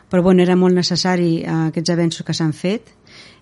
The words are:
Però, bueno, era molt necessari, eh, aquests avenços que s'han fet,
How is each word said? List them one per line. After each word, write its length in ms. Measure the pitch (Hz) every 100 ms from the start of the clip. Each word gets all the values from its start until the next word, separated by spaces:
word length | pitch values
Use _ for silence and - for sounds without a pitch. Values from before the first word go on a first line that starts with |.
| -
Però, 100 | 180
bueno, 220 | 185 180
era 100 | 180 180
molt 160 | 185 180
necessari, 600 | 170 170 185 180 170 165
eh, 300 | 165 160 160
aquests 240 | 170 165
avenços 320 | 170 170 - -
que 60 | 160
s'han 160 | 160
fet, 360 | 147 180 220 - _ _ - - _